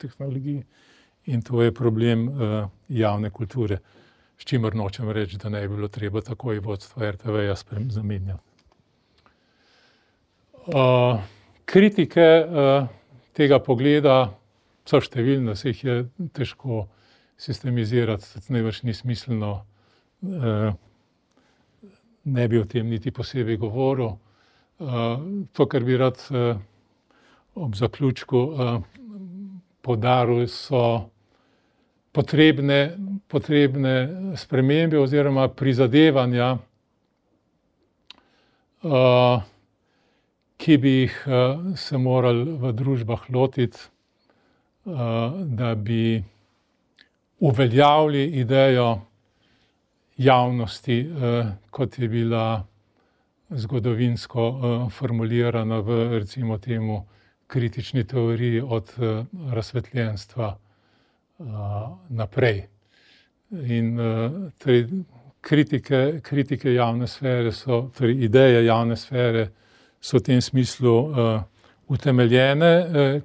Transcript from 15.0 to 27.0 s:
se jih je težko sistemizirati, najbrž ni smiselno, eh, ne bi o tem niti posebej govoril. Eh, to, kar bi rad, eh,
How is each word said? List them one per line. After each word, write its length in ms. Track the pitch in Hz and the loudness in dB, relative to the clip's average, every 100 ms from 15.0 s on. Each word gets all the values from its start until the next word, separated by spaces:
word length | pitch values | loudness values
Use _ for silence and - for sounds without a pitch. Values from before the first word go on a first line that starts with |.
| - 131 117 139 120 104 | 2 -2 0 0 -2 -4
se 160 | 139 | -4
jih 120 | 117 | -4
je 120 | 139 123 123 - 170 | -2 -4 -4 -10 -12
težko 540 | - 123 - 131 113 101 _ _ _ _ _ | -8 -8 -8 -8 -6 -8 _ _ _ _ _
sistemizirati, 1080 | - 117 131 120 107 120 113 104 - - - | -10 -8 -4 -2 0 0 0 -2 -8 -16 -6
najbrž 320 | 123 113 107 | -2 -2 -4
ni 100 | 123 | -6
smiselno, 720 | 110 123 117 - 113 104 101 - _ _ _ _ _ | -6 -6 -8 -6 -6 -4 -8 -12 _ _ _ _ _
eh, 540 | 185 180 120 104 107 90 _ _ _ _ _ _ _ _ _ _ 202 _ _ _ 147 | -10 -6 -2 0 -2 -4 _ _ _ _ _ _ _ _ _ _ -20 _ _ _ -6
ne 220 | 127 120 | -2 0
bi 120 | 117 | 0
o 60 | 98 | 0
tem 240 | 120 113 | -4 -4
niti 220 | 113 135 | -6 -6
posebej 460 | - - 131 110 113 | -8 -8 -6 -4 -4
govoril. 600 | 113 113 135 135 113 92 _ _ _ _ _ - | -4 -4 -2 -2 -4 -8 _ _ _ _ _ -14
Eh, 380 | 151 120 117 120 165 202 175 | -8 -4 -4 -4 -8 -10 -6
to, 120 | - 143 | -2 0
kar 180 | 139 | 0
bi 140 | 123 127 | 0 2
rad, 220 | 131 - - | 0 -2 -6
eh, 280 | 131 120 110 98 _ _ _ | -2 0 -2 -8 _ _ _